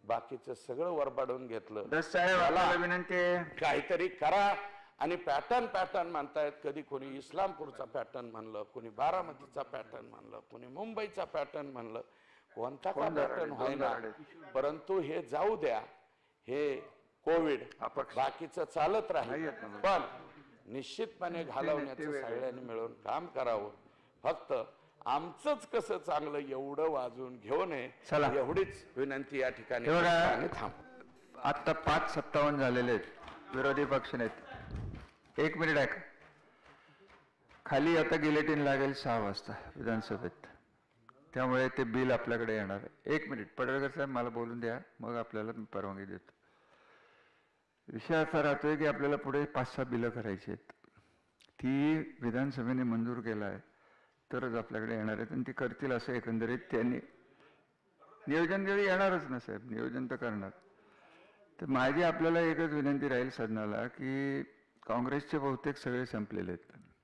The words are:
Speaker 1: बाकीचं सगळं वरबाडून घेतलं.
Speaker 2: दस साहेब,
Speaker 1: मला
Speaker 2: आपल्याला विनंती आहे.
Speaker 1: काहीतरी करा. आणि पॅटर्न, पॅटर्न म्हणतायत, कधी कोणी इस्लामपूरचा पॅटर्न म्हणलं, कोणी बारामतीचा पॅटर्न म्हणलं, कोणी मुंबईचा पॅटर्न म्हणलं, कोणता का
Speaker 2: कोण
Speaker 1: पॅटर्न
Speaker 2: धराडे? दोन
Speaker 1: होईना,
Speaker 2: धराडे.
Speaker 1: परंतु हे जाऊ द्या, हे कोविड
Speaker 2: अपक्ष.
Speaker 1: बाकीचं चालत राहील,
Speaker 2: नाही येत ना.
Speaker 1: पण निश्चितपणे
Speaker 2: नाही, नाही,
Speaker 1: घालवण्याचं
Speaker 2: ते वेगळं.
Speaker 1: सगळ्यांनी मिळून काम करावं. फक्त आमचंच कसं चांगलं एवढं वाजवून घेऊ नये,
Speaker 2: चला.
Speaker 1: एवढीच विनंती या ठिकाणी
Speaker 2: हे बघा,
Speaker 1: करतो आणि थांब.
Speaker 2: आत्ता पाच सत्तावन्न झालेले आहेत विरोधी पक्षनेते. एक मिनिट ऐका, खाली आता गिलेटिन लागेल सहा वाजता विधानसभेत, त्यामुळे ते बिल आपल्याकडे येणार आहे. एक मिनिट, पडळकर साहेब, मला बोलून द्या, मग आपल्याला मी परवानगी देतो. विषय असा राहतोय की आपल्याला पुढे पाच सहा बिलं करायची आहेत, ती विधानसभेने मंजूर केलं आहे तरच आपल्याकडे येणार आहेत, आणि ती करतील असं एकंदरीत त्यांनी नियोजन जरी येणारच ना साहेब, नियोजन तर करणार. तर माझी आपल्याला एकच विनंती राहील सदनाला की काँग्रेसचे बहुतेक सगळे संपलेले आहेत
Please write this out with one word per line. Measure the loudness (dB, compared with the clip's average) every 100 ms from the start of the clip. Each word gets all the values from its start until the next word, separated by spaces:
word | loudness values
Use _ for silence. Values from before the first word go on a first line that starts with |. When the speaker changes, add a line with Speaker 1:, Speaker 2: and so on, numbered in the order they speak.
Speaker 1:
बाकीचं | -2 -4 -4 -14 -12
सगळं | -12 -8 -4 -2
वरबाडून | 0 0 0 -2 -4 -4
घेतलं. | -8 -6 -8 -2
Speaker 2:
दस | -2 0
साहेब, | 2 4 6
Speaker 1:
मला | 6
Speaker 2:
आपल्याला | 6 4
विनंती | 4 2 -2 0
आहे. | 2 4 2 0 -2
Speaker 1:
काहीतरी | 0 0 0 0 0
करा. | 2 4 6 4 2 -4 -14 -20 -4
आणि | -2 0
पॅटर्न, | 0 0 2 0 2
पॅटर्न | -2 0 0 0
म्हणतायत, | -4 -4 0 -2 -2
कधी | -6 -6
कोणी | -6 -8 -8
इस्लामपूरचा | -12 2 4 4 0 -10 -8
पॅटर्न | -4 -4 -4 -6 -8
म्हणलं, | -8 -6 -6
कोणी | -6 -8 -10
बारामतीचा | 0 2 2 -2 -10 -12 -10
पॅटर्न | -8 -8 -10 -14
म्हणलं, | -16 -20 -16 -18
कोणी | _ -18 -14
मुंबईचा | -12 -8 -8 -8 -8
पॅटर्न | -4 -4 -4 -6 -8
म्हणलं, | -10 -10 -10 -12 _ _ -20 _
कोणता | -6 -6 -4 -4
का |
Speaker 2:
कोण | 0 0
Speaker 1:
पॅटर्न | 2 0
Speaker 2:
धराडे? | 0
दोन | -4 -2
Speaker 1:
होईना, | -2 0 -2
Speaker 2:
धराडे. | -2 -6 -12 -18 -20 -4
Speaker 1:
परंतु | 0 0 -2 0 0
हे | 0 -4
जाऊ | -4 0 2 2
द्या, | 2 0 -2 -18 _ _ _ _ -6
हे | 0 0 0 -6 -20 _ _
कोविड | 4 4 4 2 -2 -6
Speaker 2:
अपक्ष. | -4 -4 -4 0
Speaker 1:
बाकीचं | -2 -2 -8 -6
चालत | -4 2 4 4 2
राहील, | 0 0
Speaker 2:
नाही | -4
येत | -4 -6
ना. | -12 2
Speaker 1:
पण | 4 4 2 -10 -16 -20 -20 -20 -10
निश्चितपणे | -8 -8 -6 -6 -4 -4
Speaker 2:
नाही, | -4
नाही, | -4 -2 0
Speaker 1:
घालवण्याचं | 0 -2 -6
Speaker 2:
ते | -4
वेगळं. | -4 -4
Speaker 1:
सगळ्यांनी | -4 -4 -6
मिळून | -8 -6 -6
काम | -6 -4 -4 -4
करावं. | -2 0 0 -2 -12 -20 -20 _ _
फक्त | -2 -2 -2 -2 -2 -12 _ _ -2
आमचंच | -2 -2 -6 -2 -2 -2
कसं | -4 -2 -4
चांगलं | 0 -2 0 -4
एवढं | -4 -6 -4 0 2
वाजवून | 2 -2 -6 -10 -10
घेऊ | 0 2
नये, | 2 -2 -6 -12 2
Speaker 2:
चला. | 4 4
Speaker 1:
एवढीच | 4 2 2 0 -2 -10 -2
विनंती | -2 -2 -4 0
या | 0
ठिकाणी | -2 -4 -2 4
Speaker 2:
हे |
बघा, | 4
Speaker 1:
करतो | 6 6 4 4
आणि | 0
थांब. | -2 -6 -8 -18 -20 -20 -20 -20 -2
Speaker 2:
आत्ता | 0 0 0
पाच | 0 2 0 0
सत्तावन्न | -4 0 2 4 4
झालेले | 2 2 2
आहेत | 2 0 -14 -18 -16 -8 0
विरोधी | 2 2
पक्षनेते. | 2 2 0 -2 -2 -4 -14 -14 -10 -8 -8 -10 -14 _ _ 0
एक | 0 2
मिनिट | 4 4
ऐका, | 4 0 -10 -20 -20 -20 -20 _ -20 -20 -20 -20 -20 -20 _ _ _ -16 0
खाली | 2 6 4
आता | 4 4
गिलेटिन | 4 4 4 2
लागेल | 4 4 2
सहा | 0 0 2
वाजता | 2 -2 -8 -12 -12 -6
विधानसभेत, | -2 -2 -2 -4 -4 -8 -20 -20 _ _ _ _ -20 _ _
त्यामुळे | 0 2 4 4
ते | 2
बिल | 0 2 4
आपल्याकडे | 2 2 0 0
येणार | 0 -2 -4
आहे. | -8 _ -2
एक | -2 -2
मिनिट, | -8 -8
पडळकर | -4 0 0 0
साहेब, | -2 -2
मला | 0 -2
बोलून | -2 -4 -2
द्या, | -4 -4 -8 -10
मग | -6
आपल्याला | -4 -4 -4 -4
मी | -6
परवानगी | -8 -6 -6 -6
देतो. | -10 -12 -14 _ _ _ _ _ -20 -20 _ _ _ _ _ _ _ _ -10
विषय | -10 0
असा | 2 4 4
राहतोय | 4 4 2 2
की | 2
आपल्याला | 2 2 2
पुढे | 0 0
पाच | 0 -2 -2 -2
सहा |
बिलं | -2 0 0
करायची | -2 -4 -4 -4
आहेत, | -10 -10 -20 -20 -20 _ _ _ _ -20 -4
ती | 0 2 4 2 -2 -4
विधानसभेने | -2 0 -2 -2 0 0
मंजूर | 2 2 0 -2
केलं | -2 -2
आहे | -2 -6 -12 _ _ _ _ _ _
तरच | -4 -2
आपल्याकडे | -2 -2 -4 -2
येणार | -2 0
आहेत, | -2 -2
आणि | -4 -4
ती |
करतील | -2 -4 -2 -2
असं | 0 0
एकंदरीत | -4 0 0 0 -2 0
त्यांनी | 2 2 0 -6 -20 _ _ -20 _ _ _ _ _ -20 -12 0
नियोजन | 2 4 2 2
जरी | 2
येणारच | 4 6 4 4 0
ना | -6
साहेब, | -4 -8 -6
नियोजन | -4 -2 -4 -4
तर | -4
करणार. | -2 -4 -6 -10 -20 _ -20 -20 -20 -20 -20 _ -20 -10
तर | 0
माझी | 4 4 4
आपल्याला | 2 4 4 4
एकच | 4 2 0
विनंती | 2 2 2 2
राहील | 2 0
सदनाला | -2 -2 0 0 -2 -4
की | -6 -4 -2 0 -2 -6 _ _ _ -2
काँग्रेसचे | 0 2 0 0 0
बहुतेक | 2 0 -2 -2
सगळे | -2 -2 -2
संपलेले | -4 -2 -4 -4
आहेत | -6 -10 -20 -20 _